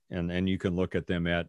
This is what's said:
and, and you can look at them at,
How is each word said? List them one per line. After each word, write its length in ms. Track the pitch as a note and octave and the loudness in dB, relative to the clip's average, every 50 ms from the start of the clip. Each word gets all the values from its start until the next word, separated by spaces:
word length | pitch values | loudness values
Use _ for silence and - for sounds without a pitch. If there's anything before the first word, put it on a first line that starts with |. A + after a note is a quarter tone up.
| _ - | _ -8
and, 180 | - F2+ E2+ F2 | -4 -4 -2 -2
and 180 | F2 F2+ F#2 F#2+ | 0 0 2 2
you 100 | F#2+ F2+ | 2 0
can 180 | - G2 F2 | 0 0 0
look 180 | F2+ F#2 E2+ - | 0 0 0 0
at 140 | F#2 D#2+ - | -2 -2 0
them 180 | F#2 F2 E2+ | 0 0 2
at, 220 | E2+ E2+ F2 E2+ | 2 2 0 0